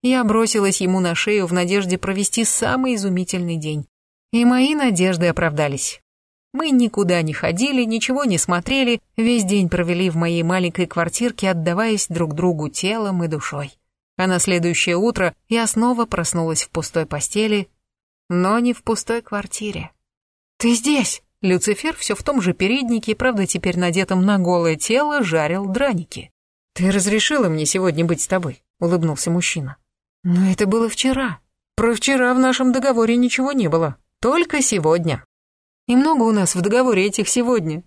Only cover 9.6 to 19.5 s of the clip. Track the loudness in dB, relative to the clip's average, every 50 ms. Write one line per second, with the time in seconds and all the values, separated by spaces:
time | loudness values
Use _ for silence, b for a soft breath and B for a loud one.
9.6 | 2 2 0 0 0 0 0 0 0 0 0 0 0 0 0 0 0 0 0 0
10.6 | 0 -2 0 -2 -4 -2 -2 -2 -2 -2 -2 -2 -2 -2 -2 -2 -2 -2 -2 0
11.6 | 0 -2 0 0 0 0 0 -2 -2 -4 -2 -2 -2 -2 -2 0 0 0 0 0
12.6 | -4 -6 -6 -4 -4 -4 -2 -2 -2 -2 -2 -2 -2 -2 -4 -4 -6 -8 -8 -8
13.6 | -10 -10 -12 _ _ _ _ _ _ _ _ -2 0 0 2 2 2 2 0 2
14.6 | 2 0 0 0 0 0 0 2 2 0 0 0 -2 -2 -2 _ _ _ -2 0
15.6 | 0 0 0 2 2 2 2 0 -2 -2 -2 -4 -4 -2 -2 -2 -2 -2 -2 -4
16.6 | -4 -4 _ -6 -6 -4 -2 -4 -4 -2 -6 -6 -6 -4 -2 -2 0 0 0 -2
17.6 | -2 -6 _ _ _ _ _ _ _ _ _ _ _ _ 0 0 2 2 2 2
18.6 | 2 0 0 -2 -2 -4 -4 -4 -2 -4 -4 -4 -4 -6 -8 -8 -8 -8